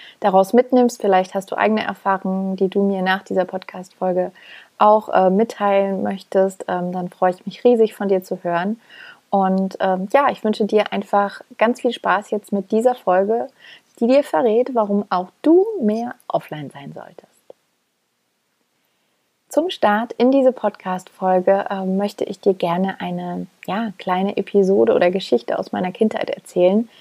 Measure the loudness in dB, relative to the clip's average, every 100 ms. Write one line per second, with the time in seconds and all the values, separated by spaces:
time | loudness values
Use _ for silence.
0 | -20 -4 2 4 4 2 4 2 2 0
1 | 2 2 2 -6 -6 -2 0 0 -4 -6
2 | -4 -2 -2 -4 -4 -2 0 0 0 0
3 | -2 -2 -2 -4 -2 -6 -12 -16 -18 _
4 | -4 -2 -4 -8 -20 -20 -20 2 4 4
5 | 2 2 2 2 0 -2 0 2 0 -2
6 | -4 -6 -4 0 0 -2 -6 -4 -4 -6
7 | -8 -2 -2 -2 -8 -2 2 4 2 0
8 | -2 -2 -2 -8 -4 -2 -2 -6 _ -20
9 | -20 -20 _ 0 2 0 -2 -2 -2 -2
10 | 0 2 2 0 -4 -2 0 0 0 -4
11 | -2 0 0 -6 -18 -2 -2 0 -4 -4
12 | -2 -2 -2 -8 -4 -6 -2 0 2 0
13 | 0 0 2 -2 -4 -12 -20 -20 _ _
14 | 2 2 2 0 2 2 0 -2 0 -2
15 | -2 -4 -6 _ 4 4 4 0 -2 -2
16 | -6 -12 -6 -6 -6 -10 -12 -14 -16 -16
17 | -18 -20 _ _ _ -20 _ _ _ _
18 | _ _ _ _ _ _ _ _ _ _
19 | _ _ _ _ _ -2 -2 -2 0 0
20 | -2 0 2 4 2 0 -4 -6 -6 -8
21 | -8 _ 0 2 2 0 0 -6 -4 -2
22 | -4 -6 -8 -2 -2 0 -2 0 -2 -4
23 | -8 -8 -8 -8 -10 _ -8 -6 -6 -8
24 | -4 -2 -2 -4 0 2 2 4 4 4
25 | 2 0 -2 -2 -2 -6 -4 -6 -6 -2
26 | -2 -2 -6 -8 -6 0 2 2 -2 _